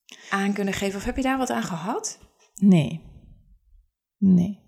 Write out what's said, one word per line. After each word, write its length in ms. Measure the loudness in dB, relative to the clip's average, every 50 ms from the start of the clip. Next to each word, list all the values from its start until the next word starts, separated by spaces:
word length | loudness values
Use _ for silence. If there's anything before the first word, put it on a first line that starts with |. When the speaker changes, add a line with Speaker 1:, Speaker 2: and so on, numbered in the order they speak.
| _ -20 -20 -20 -8 -6
Speaker 1:
aan 240 | -4 -2 -2 -2 -2
kunnen 200 | -2 -4 -4 -4
geven 240 | -4 -4 -6 -6 -6
of 80 | -8
heb 100 | -6 -4
je 60 | -2 -2
daar 140 | -2 0 0
wat 120 | -2 -2
aan 120 | -2 -4 -4
gehad? 560 | -6 -8 -8 -6 -6 -6 -6 -6 -8 -12 -14 -20 _ _ _ _ _ _
Speaker 2:
Nee. 580 | 2 4 6 6 6 4 0 -4 -8 -12 -16 -20 -20 -20 -20 -20 -20 _ _ _ _ _ _ _ _ _ _ _ _ _ _ _ _
Nee, 420 | 4 4 4 4 4 0 -4 -10 _